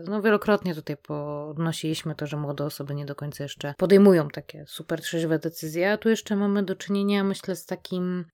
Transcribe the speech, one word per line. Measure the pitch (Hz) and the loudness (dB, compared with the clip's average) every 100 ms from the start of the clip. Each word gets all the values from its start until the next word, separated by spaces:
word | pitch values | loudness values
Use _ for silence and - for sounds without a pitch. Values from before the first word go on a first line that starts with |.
| 170 | -6
no, | 208 | 0
wielokrotnie | 214 208 214 202 180 | 2 2 4 2 0
tutaj | 156 - 147 | -6 -8 -10
podnosiliśmy | - 147 147 147 151 156 165 156 156 160 165 | -8 -8 -6 -8 -8 -4 -4 -2 -4 -4 -6
to, | 151 147 | -6 -6
że | 151 | -4
młode | 147 143 | -4 -4
osoby | 147 - 139 | -6 -6 -8
nie | 143 143 | -8 -8
do | |
końca | 143 147 - | -8 -10 -8
jeszcze | 143 - 147 143 | -10 -8 -10 -2
podejmują | 180 196 202 175 147 | 8 10 10 8 4
takie | - - 151 151 | -6 -14 -18 -16
super | - 156 160 | -16 -6 -6
trzeźwe | 151 165 165 156 | -4 -4 0 0
decyzje, | 160 - 156 160 185 | -2 -8 -8 -2 0
a | 214 | 0
tu | 226 | 0
jeszcze | 220 - 202 | 0 0 -2
mamy | 202 202 | 0 0
do | 190 185 | -2 -6
czynienia, | - 202 202 202 | -4 -2 0 0
myślę, | 196 190 - 175 | 0 -2 -6 -8
z | - | -8
takim | 180 - 185 180 180 170 | -10 -6 -6 -4 -6 -8